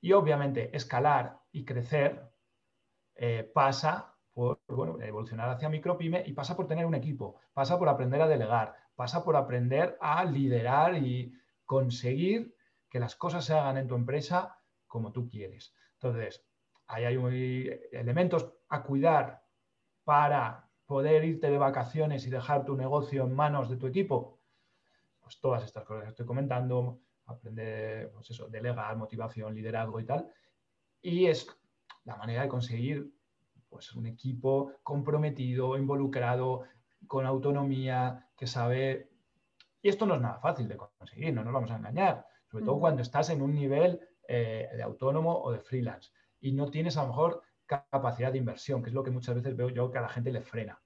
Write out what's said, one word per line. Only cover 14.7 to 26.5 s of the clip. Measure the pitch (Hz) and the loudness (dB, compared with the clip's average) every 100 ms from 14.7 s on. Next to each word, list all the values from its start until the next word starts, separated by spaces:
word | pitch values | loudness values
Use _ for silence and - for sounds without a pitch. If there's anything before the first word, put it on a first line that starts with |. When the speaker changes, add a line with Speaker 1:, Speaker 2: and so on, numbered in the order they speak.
| _ _ | _ _
Speaker 1:
como | 117 110 | -8 -6
tú | 123 120 | -6 -8
quieres. | 104 98 98 - _ _ | -8 -12 -14 -20 _ _
Entonces, | _ 131 117 107 - _ _ _ _ _ | _ -4 -4 -6 -10 _ _ _ _ _
ahí | 113 | -4
hay | 120 127 | 0 0
muy, | 123 127 127 127 127 - - | 0 0 -2 -2 -4 -8 -10
elementos | 123 120 135 180 165 - - _ | -6 -2 2 4 2 -2 -12 _
a | 120 | -6
cuidar | 120 139 165 151 110 - _ _ _ _ _ _ | 0 2 6 4 2 -6 _ _ _ _ _ _
para | - 147 147 143 117 - _ _ | 4 6 6 4 0 -6 _ _
poder | _ 139 147 156 | _ 0 6 6
irte | 160 160 147 | 6 0 2
de | 143 | 4
vacaciones | 135 135 120 151 151 139 131 | 4 2 -2 0 0 0 -2
y | |
dejar | 131 120 143 135 | -6 0 0 0
tu | 135 | -2
negocio | 131 147 143 139 | 0 0 0 0
en | 127 | 0
manos | 131 147 143 120 | 2 2 2 -2
de | 123 | -4
tu | 127 | -2
equipo. | 143 196 127 - - _ _ _ _ _ _ _ _ | 0 0 0 -2 -16 _ _ _ _ _ _ _ _
Pues | - - | -20 -4
todas | 135 120 | 0 0
estas | - - | -4 -12
cosas | 107 107 | -12 -12
que | 107 | -12
estoy | - 120 | -10 -6
comentando, | 123 139 | -4 -2